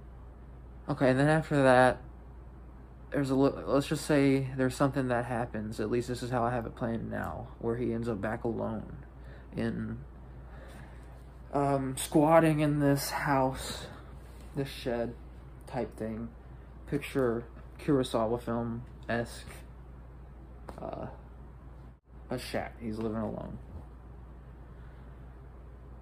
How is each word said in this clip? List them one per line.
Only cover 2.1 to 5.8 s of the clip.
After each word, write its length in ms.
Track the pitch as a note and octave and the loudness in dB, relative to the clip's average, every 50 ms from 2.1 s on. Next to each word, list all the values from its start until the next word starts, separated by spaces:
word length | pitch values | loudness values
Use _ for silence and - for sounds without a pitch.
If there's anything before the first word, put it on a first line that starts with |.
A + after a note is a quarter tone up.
| - - - - - - - - - - - - - - - - - - - - | -16 -16 -16 -16 -16 -16 -16 -16 -16 -16 -16 -16 -16 -16 -18 -18 -18 -16 -10 -4
there's 200 | - C#3+ C#3 C3 | -2 0 2 4
a 40 | C3+ | 6
li-, 280 | C3 C#3 C3 - - - | 6 6 6 4 2 0
let's 200 | F#2 A#2+ C#3 C#3 | 2 4 4 4
just 200 | - D#3 C#3 - | 2 0 0 2
say 420 | - D#3 C#3 C#3 C#3 C3+ C3+ C3+ C3 C3+ | 4 6 6 8 8 6 6 4 0 0
there's 180 | C3 C3 B2+ B2+ | 2 2 2 4
something 340 | - C#3+ C#3 C3+ C#3 B2+ B2+ | 4 4 4 4 2 2 2
that 160 | B2 A#2 A#2+ | 2 2 0
happens, 520 | B2 B2 A2+ A#2+ - - A2 G#2+ G#2+ G#2+ - | 0 0 -2 -2 -2 -2 -4 -4 -4 -2 -2